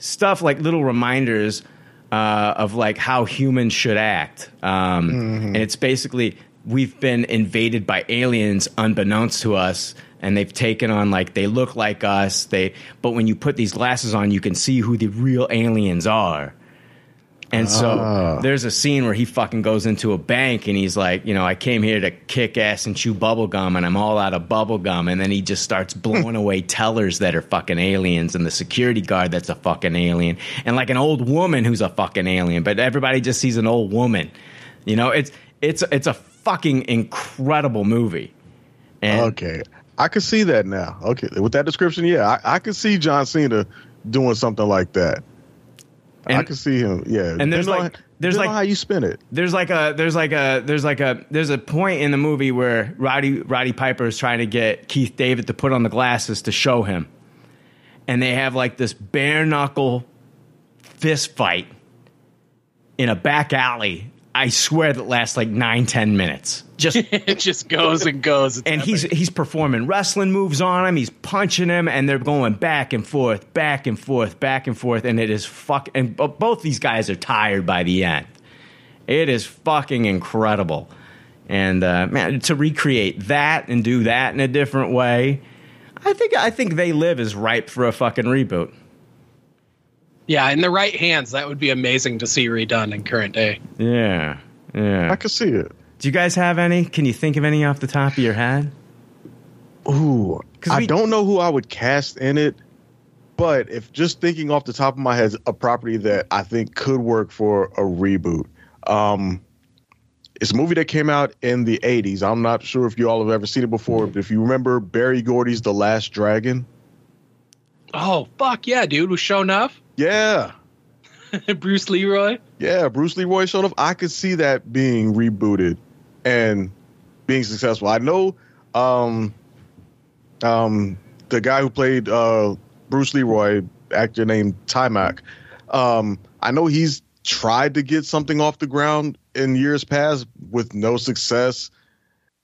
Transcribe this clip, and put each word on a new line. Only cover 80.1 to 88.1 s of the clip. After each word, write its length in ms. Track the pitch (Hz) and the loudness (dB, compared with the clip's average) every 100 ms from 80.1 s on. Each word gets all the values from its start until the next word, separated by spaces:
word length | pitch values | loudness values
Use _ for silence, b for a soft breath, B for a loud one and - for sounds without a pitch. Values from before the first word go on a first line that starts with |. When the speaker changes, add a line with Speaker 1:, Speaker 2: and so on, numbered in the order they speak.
| 92 87 113 110 104 90 76 - B B B B B - | 0 -2 0 2 2 0 -4 -8 B B B B B -6
Speaker 1:
And, 340 | 101 95 92 | -2 0 2
uh, 240 | 90 87 90 | 2 2 0
man, 320 | 135 85 131 | 0 -2 -2
to 120 | - | -2
recreate 720 | 147 156 147 151 127 98 - 101 | 0 0 0 0 2 0 -2 -2
that 400 | 143 147 156 - | 0 2 0 0
and 140 | 120 | 0
do 220 | 113 123 | 2 2
that 280 | 113 120 127 | 2 0 0
in 60 | 123 | -2
a 100 | 135 | 0
different 440 | 139 139 135 107 | 0 0 0 0
way, 480 | 123 123 120 131 139 B B B B B B | 2 2 2 2 -2 B B B B B B
I 80 | 392 | -2
think, 240 | 403 453 - | 0 0 2
I 140 | 226 | 0
think 240 | 226 226 160 | 0 -2 0
They 160 | 175 | 0
Live 260 | 151 170 151 | 2 0 0
is 160 | 113 | -2
ripe 340 | 101 110 117 - | -2 0 0 -2
for 200 | 123 120 | -2 0
a 40 | |
fucking 340 | 110 120 | 0 0